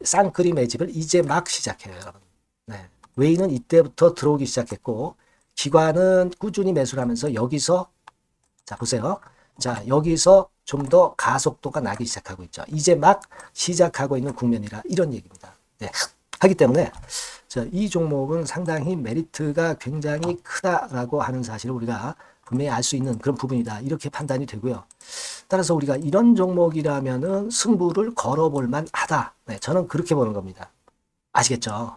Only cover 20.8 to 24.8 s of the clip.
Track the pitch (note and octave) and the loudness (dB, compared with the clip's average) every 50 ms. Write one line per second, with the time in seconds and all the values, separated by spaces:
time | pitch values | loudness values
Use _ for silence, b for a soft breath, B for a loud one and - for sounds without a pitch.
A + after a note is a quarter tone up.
20.8 | - - C3 B2 B2 B2 D3 D3 - C3+ B2+ B2+ B2 A2+ A2 G#2 - A#2+ C3 B2 | -2 -4 -6 -6 -6 -2 -2 -2 -2 -2 -4 -4 -6 -6 -8 -8 -6 -6 -6 -4
21.8 | A#2 A#2 A#2+ G#2+ A2 C3+ E3 b b b b b b - A#2+ B2+ C#3+ C#3+ B2 A2+ | -4 -4 -4 -4 -6 -8 -10 b b b b b b -4 -4 -2 -2 0 -2 -2
22.8 | A#2+ - - C3+ C3 C3+ A#2+ A2 - C#3+ C#3 - - C3 C3+ B2 A#2 A#2 G#2+ G#2 | -2 -2 -2 -2 -2 -4 -4 -4 -2 -2 -2 -2 -2 -2 -2 -2 -2 -2 -6 -8
23.8 | B2 C3+ D#3+ C#3 - C#3+ - - D#3 C3+ C3+ B2+ C#3+ B2 - A2 G2+ B2+ B2 G#2+ | -6 -6 -6 -6 -6 -8 -8 -8 -4 -4 -2 -4 -4 -6 -8 -6 -6 -6 -6 -6